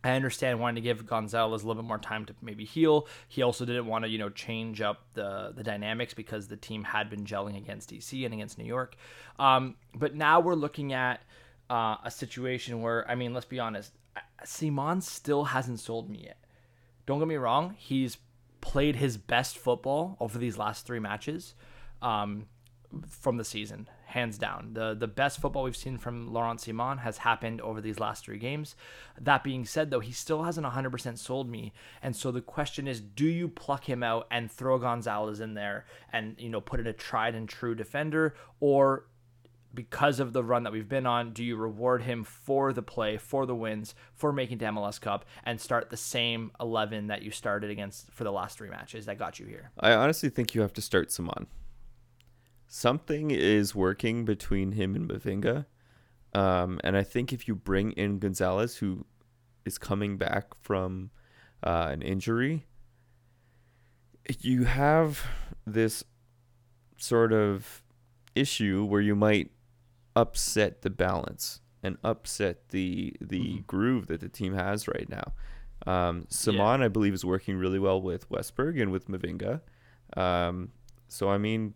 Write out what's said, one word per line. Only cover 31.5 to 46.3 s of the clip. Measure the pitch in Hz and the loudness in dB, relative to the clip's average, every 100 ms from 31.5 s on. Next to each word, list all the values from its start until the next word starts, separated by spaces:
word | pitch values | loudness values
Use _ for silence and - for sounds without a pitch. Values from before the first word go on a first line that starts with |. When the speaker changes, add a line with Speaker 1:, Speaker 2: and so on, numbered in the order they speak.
| 113 113 - - - | -8 -10 -14 -20 -10
Speaker 1:
And | 135 113 | -8 -4
so | 135 | -4
the | 123 | -4
question | - - 143 - 139 | -6 -4 -4 -4 -6
is, | 120 | -6
do | 104 101 156 | -8 2 2
you | 170 175 | 2 -4
pluck | - - 139 | -6 -4 -4
him | - 123 | -2 -2
out | 120 113 - | 2 0 0
and | 120 113 | -4 -4
throw | - 131 131 | -4 2 2
Gonzalez | 123 117 110 104 107 107 | 2 -2 -2 -2 -2 -4
in | 110 | -6
there | 107 101 101 - - - | -6 -6 -6 -10 -20 -6
and, | 117 110 110 | -6 -4 -10
you | 120 | -6
know, | 113 | -6
put | - 123 | -2 -4
in | 113 | -2
a | |
tried | 104 - 117 113 113 | -6 -2 0 0 -2
and | 107 | -8
true | - 120 113 | -6 -4 -4
defender, | 107 143 151 156 160 - - _ | -4 -4 0 2 0 -2 -20 _
or | 143 139 139 135 - _ _ _ _ _ _ | 4 8 6 4 -4 _ _ _ _ _ _
because | 131 110 - 143 131 | -14 -10 2 2 4
of | 131 | 0
the | 123 | 0
run | 117 120 | 2 2
that | 117 | 2
we've | 110 107 | -6 -2
been | 135 127 | 0 2
on, | 120 117 | 2 0
do | 113 | -4
you | 120 113 | -4 -2
reward | 110 107 123 127 | -4 0 2 2
him | 120 117 | 0 -4
for | 107 - - 139 135 | -6 -12 0 2 4
the | 123 | 0
play, | 110 - 107 107 | -4 -2 0 -2
for | - 139 131 | -2 -2 0
the | |
wins, | 120 113 107 110 - - | -2 -2 -4 -8 -14 -20
for | - 151 | -2 0
making | 143 120 117 | 0 -2 -2
the | 110 | -2
M | 107 | -2
L | 101 | -4
S | - | -4
Cup, | 107 101 - - | -4 -4 -4 -10
and | 120 113 | -6 -6
start | - 120 - | 0 0 0
the | 117 | -8
same | - 127 117 | -4 0 0